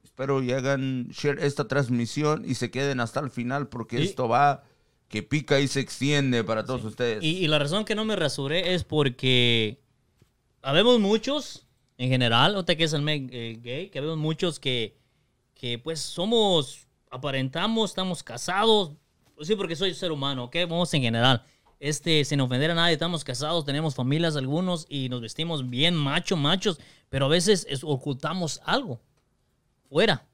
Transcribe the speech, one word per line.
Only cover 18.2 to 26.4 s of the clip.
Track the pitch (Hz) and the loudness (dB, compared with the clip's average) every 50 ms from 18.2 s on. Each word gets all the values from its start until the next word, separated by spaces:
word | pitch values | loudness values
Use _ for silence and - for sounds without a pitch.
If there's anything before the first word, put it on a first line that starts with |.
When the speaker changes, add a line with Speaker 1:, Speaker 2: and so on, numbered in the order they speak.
| - | -8
Speaker 2:
casados. | - - 170 - - 180 196 214 226 220 208 190 151 147 _ _ _ _ _ _ _ _ | -12 -12 -8 -6 -4 0 2 4 6 4 4 4 0 -8 _ _ _ _ _ _ _ _
Pues | - 151 | -14 -2
sí, | 165 214 | -2 -2
porque | 190 196 165 165 | -2 0 -4 -4
soy | 147 190 190 175 | -2 -2 -4 -2
ser | - 190 175 | -4 -4 -4
humano, | 156 143 135 139 139 131 123 | -4 -2 -4 -4 -4 -4 -8
¿ok? | 123 - 165 180 175 | -6 -4 -4 -2 0
Vamos | 160 170 180 156 - | 0 0 0 2 2
en | 151 | 0
general. | 127 117 113 113 120 131 127 117 _ _ _ _ _ _ _ _ | 2 2 2 4 6 6 6 4 _ _ _ _ _ _ _ _
Este, | 143 143 156 - - 170 160 151 139 | -6 -4 -4 -4 0 2 2 2 2
sin | - 151 139 | 2 2 0
ofender | 135 123 127 127 143 160 | 0 2 0 0 0 0
a | 170 | 2
nadie, | 165 170 170 165 | 2 2 2 2
estamos | 147 170 170 175 160 - | 2 0 -2 -2 -4 -6
casados, | - 123 117 147 151 170 170 156 | -6 -8 -6 -4 -2 -2 -2 -2
tenemos | 143 135 147 160 156 135 | -2 -4 -2 -2 -2 -2
familias | - 127 127 143 160 170 165 151 | -2 0 0 2 2 2 0 0
algunos | 147 131 131 143 170 185 185 180 160 160 _ | -2 -2 -2 -2 0 0 -2 -2 -4 -6 _
y | 143 139 131 123 | -6 -6 -4 -4
nos | 127 123 | -4 -6
vestimos | 117 107 - - 160 170 165 147 131 123 | -8 -10 -8 -6 -6 -4 -4 -4 -4 -4
bien | 123 123 143 175 180 | -2 0 2 2 2
macho, | 160 143 139 143 175 175 - 196 | 2 0 0 0 -2 0 0 0
machos, | 165 | 2